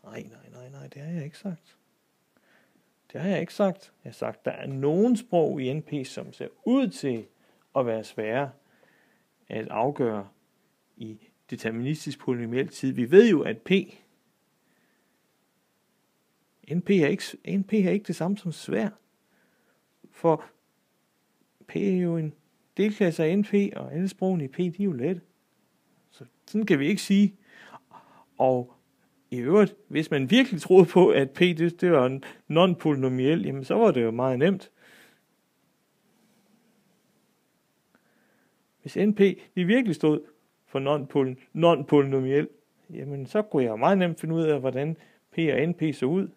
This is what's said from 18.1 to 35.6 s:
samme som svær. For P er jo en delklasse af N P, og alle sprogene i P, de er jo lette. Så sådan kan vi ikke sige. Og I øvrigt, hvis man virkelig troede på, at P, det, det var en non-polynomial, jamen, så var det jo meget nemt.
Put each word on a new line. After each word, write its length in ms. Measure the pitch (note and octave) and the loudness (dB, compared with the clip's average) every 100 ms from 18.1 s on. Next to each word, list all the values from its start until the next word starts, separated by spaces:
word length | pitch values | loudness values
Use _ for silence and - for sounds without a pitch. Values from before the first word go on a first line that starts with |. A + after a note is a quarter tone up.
| F3 | -6
samme 220 | E3 G#3 | -4 -4
som 140 | F3 | -6
svær. 360 | D#3 - G3+ G#3+ - _ _ _ _ _ _ _ _ _ _ - | -10 -6 -4 -4 -8 _ _ _ _ _ _ _ _ _ _ -20
For 340 | _ E3+ D#3 - _ _ _ _ _ _ _ _ _ _ _ - | _ 0 0 -4 _ _ _ _ _ _ _ _ _ _ _ -12
P 100 | E3+ | -4
er 200 | G3+ F#3 | -2 0
jo 200 | F3+ E3 | 0 -2
en 180 | D#3 - _ _ _ - | -4 -10 _ _ _ -2
delklasse 480 | G#3 G#3 F#3 E3 | -2 2 -2 2
af 140 | D#3 F#3+ | 0 0
N 40 | |
P, 120 | G#3 G3+ G3+ - | 2 0 0 -4
og 180 | - | -10
alle 140 | C#3+ F#3+ | -6 -6
sprogene 360 | - F#3+ F#3 | -4 -2 -2
i 40 | C3+ | -4
P, 80 | - | -4
de 100 | F3+ | -6
er 180 | E3+ | -2
jo 80 | G3+ | -4
lette. 280 | C#3 C3+ F#3 _ _ _ _ _ _ _ _ _ | -2 -4 -6 _ _ _ _ _ _ _ _ _
Så 140 | _ A#2+ _ _ | _ -20 _ _
sådan 200 | G#3 G#3+ | -4 0
kan 120 | D#3 | 2
vi 80 | C#3+ | 2
ikke 160 | G3 | -2
sige. 340 | - G3 G3+ - _ - - - _ - _ _ _ _ | 2 4 4 2 _ -20 -20 -20 _ -20 _ _ _ _
Og 360 | C3 B2+ B2 _ _ _ _ _ _ | 0 0 -4 _ _ _ _ _ _
I 60 | B2 | -8
øvrigt, 360 | A#2+ G3 G3 - _ | 0 4 4 0 _
hvis 220 | D3+ D#3 | -6 -2
man 200 | D3+ C3 | -2 2
virkelig 300 | A3+ B3+ F3 | 2 2 -2
troede 260 | - F#3 F3 | 6 6 8
på, 220 | F#3 F3+ | 6 6
at 220 | B2 C3+ | 6 2
P, 80 | - | 2
det, 420 | F3+ D#3+ E3+ E3+ | 0 2 -2 0
det 120 | F3+ | 2
var 140 | D#3+ B2+ | 4 4
en 180 | C3+ - - _ | -2 -12 -20 _
non-polynomial, 960 | D3+ F#3+ F3 D#3+ C#3+ C3 B2+ C3 E3 - | 2 4 2 0 0 0 0 0 0 -2
jamen, 180 | C#3 | -8
så 100 | C3 | -4
var 160 | G#3 A3+ | 2 2
det 120 | C#3 | 2
jo 80 | A2+ | 0
meget 280 | A2+ C3 B2+ | 0 -2 0
nemt. 320 | D#3+ F#3 - _ _ - - _ _ _ _ _ | 0 0 -8 _ _ -20 -20 _ _ _ _ _